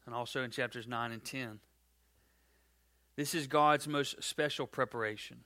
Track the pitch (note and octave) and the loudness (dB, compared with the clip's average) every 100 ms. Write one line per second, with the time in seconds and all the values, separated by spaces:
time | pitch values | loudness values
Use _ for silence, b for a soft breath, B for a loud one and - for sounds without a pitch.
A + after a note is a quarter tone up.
0 | - A#2+ A#2 C3+ B2+ C3+ A#2+ A#2+ A2+ A#2+ | -8 -6 -4 -2 -2 -2 -2 -4 -6 -4
1 | A#2 A2+ - C3+ A#2+ G#2+ _ _ _ _ | -2 -4 -8 -6 -6 -10 _ _ _ _
2 | _ _ _ _ _ _ _ _ _ _ | _ _ _ _ _ _ _ _ _ _
3 | _ - C#3+ E3+ C3+ D3+ D3+ D3 D3 D3 | _ -6 -2 -2 2 6 8 6 4 0
4 | C#3 - - - D3 - B2+ - B2 A#2+ | 0 -2 -6 0 0 0 -4 0 0 0
5 | G#2+ G#2+ - A#2+ | -2 -4 -10 -16